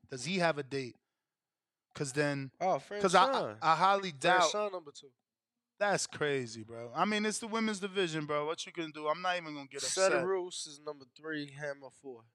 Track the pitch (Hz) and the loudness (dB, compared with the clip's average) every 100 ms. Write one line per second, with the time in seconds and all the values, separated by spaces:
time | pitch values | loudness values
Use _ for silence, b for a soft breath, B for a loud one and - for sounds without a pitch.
0 | _ 131 127 185 170 147 135 139 127 - | _ -10 -4 2 2 0 -4 -6 -6 -12
1 | _ _ _ _ _ _ _ _ _ - | _ _ _ _ _ _ _ _ _ -8
2 | 143 135 147 139 135 _ 185 147 - 208 | -4 0 0 -2 -6 _ -2 -2 -4 -2
3 | 196 180 202 262 143 107 160 160 190 202 | 6 8 6 4 -2 0 2 6 6 4
4 | 190 143 165 185 160 208 208 185 147 - | 0 0 4 6 4 2 -4 -6 -12 -20
5 | 139 _ _ _ _ _ _ _ 202 175 | -20 _ _ _ _ _ _ _ 0 2
6 | - - 151 139 120 113 107 117 120 131 | 0 -2 0 0 -2 -10 -14 -14 -8 0
7 | 196 214 214 202 226 220 220 208 196 190 | 2 2 0 -2 -4 -2 0 -2 -4 -2
8 | 175 156 151 147 151 165 - 170 160 151 | 0 -2 -2 -2 -2 -6 -8 -8 -8 -6
9 | 151 160 180 180 165 147 135 139 - - | -4 -2 0 -2 -4 -10 -12 -8 -6 2
10 | 190 147 185 190 180 - 160 143 151 147 | 4 4 2 -2 -4 -8 -12 -12 -12 -12
11 | 123 _ 156 151 143 139 147 143 135 _ | -16 _ -8 -8 -8 -10 -10 -10 -14 _
12 | 139 120 113 | -16 -16 -20